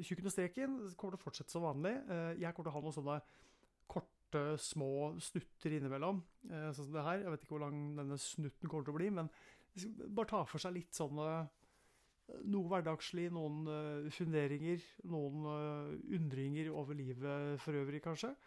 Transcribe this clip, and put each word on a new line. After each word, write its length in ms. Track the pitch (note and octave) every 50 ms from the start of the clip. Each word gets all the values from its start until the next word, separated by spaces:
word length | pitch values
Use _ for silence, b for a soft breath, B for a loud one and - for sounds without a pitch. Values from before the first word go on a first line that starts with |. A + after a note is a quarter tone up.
Tjukken 280 | E3+ - F3+ - F3+ G3
og 40 | -
Streken 440 | - F3+ F3 F3+ B3+ C4+ C4+ C4+ B3+ G#3+ F#3+ F3 -
kommer 160 | - F#3+ F3+
til 80 | -
å 40 | - E3+
fortsette 260 | - - - - -
som 120 | E3+ E3+ D#3
vanlig. 260 | C#3 C#3 D#3 F#3+ A#3+ C4+ C#4 A3
Eh, 300 | F3 E3+ E3 E3 E3 -
jeg 140 | F3 E3+ E3+
kommer 140 | - D#3+ D#3+
til 40 | C#3+
å 40 | D3
ha 20 |
noen 140 | C#3+ D#3 D3
sånne 220 | D#3 C#3 C#3+ D3 D3 - B B B B B B B B B B _ _ - -
korte, 480 | F3+ - - _ _ _ - - D3+ C#3+ D3 D#3 D3
små 360 | - - - D#3+ C#3 C3+ C#3 C#3 D3 D3+ E3 E3+
snutter 540 | - - - F3 - - - - - D#3+ D#3 D3+
innimellom, 460 | C#3 C3+ C3+ C#3 D3+ F#3 G3+ F#3 E3+ - - - - G3
eh, 220 | F3 D#3 D3+ D#3 C#3
sånn 140 | C#3 C#3+ C3+
som 80 | D#3
det 100 | D#3 C#3+
her. 160 | D#3+ F3+ G3
Jeg 140 | G3+ F3+ D#3
vet 100 | C#3+ -
ikke 80 | - D#3
hvor 120 | D3+ D3+ C#3+
lang 160 | D3 D3 D3 D3 D3 D3
denne 180 | C#3+ C#3 C#3+ C3+
snutten 540 | - - - - D3+ C#3 - - - D#3
kommer 160 | D#3+ D#3 C3+ D3
til 80 | D3
å 20 | D#3
bli, 140 | F3+ G#3 G3+
men 160 | F3 D#3+ D3+ B B B B B B B B B
vi 80 | F#3+ F#3
skal 260 | A3 A3 - - - G3+ A3+
bare 140 | A3 A3
ta 100 | A3 G3 D#3 -
for 140 | - D3+ -
seg 100 | F#3 F3+
litt 240 | F3+ E3+ - - -
sånne, 300 | D#3+ C#3 C#3+ D3+ D3+ D#3 D#3+ E3 D#3+
eh, 1000 | D3 - _ _ - _ _ - - - - _ _ _ _ _ - - - - G3+
noe 220 | G3+ G3+ F3+ E3+
hverdagslig, 560 | F#3+ F#3 D#3+ D#3+ D#3+ D#3 - - - F3 E3+ F3 F3 E3
noen, 240 | D#3 D3+ D3 D3+ D#3 D#3
eh, 400 | D3+ D3+ D3+ D3+ D3 D3 D3 D3+ C#3+ -
funderinger, 640 | F3+ E3 D#3+ D3+ C#3+ C#3 C#3+ D3 D#3 E3 F3 E3+ - - - - - F3 E3+
noen, 320 | D#3 C#3+ C#3 C#3 D3+ D3+ D3+ D3+
eh, 640 | D3+ D3+ D3+ D3 D3 D3 D3 D3+ - - - G3 F3
undringer 560 | D#3+ C#3+ C3 C3 C3+ C#3 C#3+ D3+ D#3 D#3+ D#3
over 240 | D3+ C#3+ C3+ D3+ D3
livet 640 | C3+ B2+ B2+ B2 C3+ C#3+ C#3+ C#3+ C#3+ D3 C#3+ C3+
for 160 | - D#3+ D3 C#3+
øvrig, 240 | C#3 C#3 C#3+ D3+
kanskje. 320 | - E3 D#3+ D3+ - A#3+ C#4+ - B